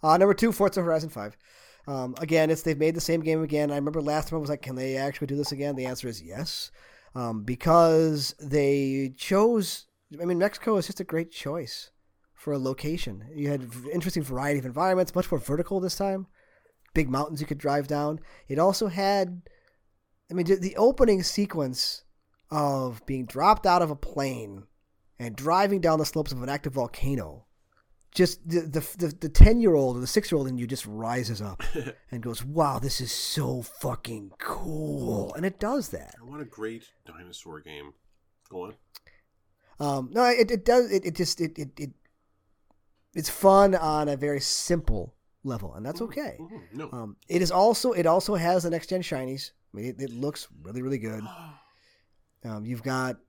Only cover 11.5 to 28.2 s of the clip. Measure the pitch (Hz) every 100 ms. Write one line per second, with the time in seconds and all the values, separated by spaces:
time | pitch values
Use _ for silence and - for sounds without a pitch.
11.5 | 160 131 - - _ _ _ _ _ -
12.5 | 143 131 131 147 165 - 98 110 151 143
13.5 | 143 127 120 127 170 160 175 139 127 143
14.5 | 147 127 123 185 185 180 180 185 151 -
15.5 | 151 175 196 180 - 196 190 190 _ _
16.5 | _ _ _ _ - 147 131 151 156 151
17.5 | 147 147 143 139 147 147 156 - - -
18.5 | 135 180 190 214 175 196 202 185 180 -
19.5 | _ _ _ _ _ _ _ _ 180 170
20.5 | 190 180 - 226 - 240 196 170 - 202
21.5 | 170 135 127 - - _ _ _ _ _
22.5 | 151 143 135 127 113 - 135 123 131 175
23.5 | 214 190 180 165 143 - 143 139 127 110
24.5 | 98 101 _ _ _ _ _ 120 107 139
25.5 | 175 202 196 170 160 151 160 147 131 127
26.5 | 143 151 131 120 - 131 139 82 73 _
27.5 | _ _ _ _ _ _ -